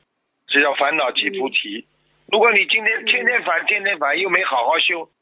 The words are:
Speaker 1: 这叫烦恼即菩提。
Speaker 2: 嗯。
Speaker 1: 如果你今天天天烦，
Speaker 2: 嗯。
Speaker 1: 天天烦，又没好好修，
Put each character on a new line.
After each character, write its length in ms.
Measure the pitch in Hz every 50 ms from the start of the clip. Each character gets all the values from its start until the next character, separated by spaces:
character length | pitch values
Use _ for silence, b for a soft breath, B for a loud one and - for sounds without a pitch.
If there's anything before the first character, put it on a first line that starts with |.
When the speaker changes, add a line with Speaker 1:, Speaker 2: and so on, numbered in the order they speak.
| _ _ _ _ _ _ _ _ _ -
Speaker 1:
这 120 | - 143
叫 140 | 147 143 139
烦 220 | 143 143 143 156
恼 140 | 151 135 123
即 180 | - 139 151 151 196 -
菩 100 | 135 -
提。 300 | - - - 104 101 117
Speaker 2:
嗯。 80 | - _ _ _ _ _ _ _ _ -
Speaker 1:
如 60 | 202 220
果 140 | 226 233
你 140 | 214 196 185
今 180 | - - 220 214
天 200 | 220 220 - 226
天 180 | 214 247 247 233
天 180 | 240 247 226 165
烦， 180 | 180 165 165
Speaker 2:
嗯。 40 | -
Speaker 1:
天 180 | - 208 202 196
天 140 | 202 196 156
烦， 200 | 147 143 151 175
又 100 | 196 185
没 160 | 170 - 190
好 220 | - 131 120 117
好 120 | 135 160 165
修， 300 | - - 175 165 - _ _ _